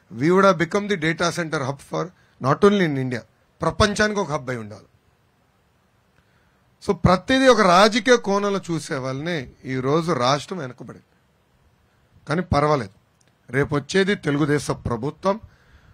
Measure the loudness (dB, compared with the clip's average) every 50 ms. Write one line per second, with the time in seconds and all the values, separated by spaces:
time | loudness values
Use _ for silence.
0 | _ _ -8 -2 0 2 4 4 4 4 4 2 -2 -2 -2 -4 -2 -2 -4 -2
1 | -2 -4 -2 -2 -4 -4 -4 -4 -6 -6 -4 -6 -4 -6 -8 -10 -12 -10 -8 -8
2 | -8 -8 -12 _ _ _ _ _ -2 -2 2 4 4 4 4 4 2 0 0 -2
3 | -4 -4 -6 -8 -10 _ _ _ _ _ _ _ -4 -4 0 0 0 0 2 0
4 | -2 0 0 -4 -4 -4 -6 -6 -6 -6 -8 -8 -10 -14 -16 -20 -20 _ _ _
5 | _ _ _ _ _ _ _ _ _ _ _ _ _ _ _ _ _ _ _ _
6 | _ _ _ _ _ _ _ _ _ _ _ _ _ _ _ _ -6 -6 -6 0
7 | 2 2 2 2 2 0 2 4 6 6 6 6 6 6 6 6 6 6 4 2
8 | 4 4 4 4 4 0 -2 0 0 0 -2 -4 -4 -4 -6 -6 -4 -6 -6 -6
9 | -4 -6 -6 -6 -6 -6 -6 -6 -8 -10 -16 _ -10 -6 -6 -4 -2 0 0 0
10 | 0 0 -2 0 2 2 2 0 -2 -8 -10 -10 -10 -12 -14 -16 -18 -20 -20 -20
11 | _ _ _ _ _ _ _ _ _ _ _ _ _ _ _ _ _ _ _ _
12 | _ _ _ _ _ -6 -4 -4 -2 0 0 0 2 2 2 0 -2 -6 -12 _
13 | _ _ _ _ _ _ _ _ _ -4 -2 -2 -2 0 -2 -4 -4 0 0 0
14 | 2 2 0 -2 -2 -2 0 0 0 0 0 -2 -2 -4 -6 -6 -4 -6 -6 -4
15 | -6 -8 -10 -4 -4 -4 -4 -4 -8 -18 _ _ _ _ _ _ _ _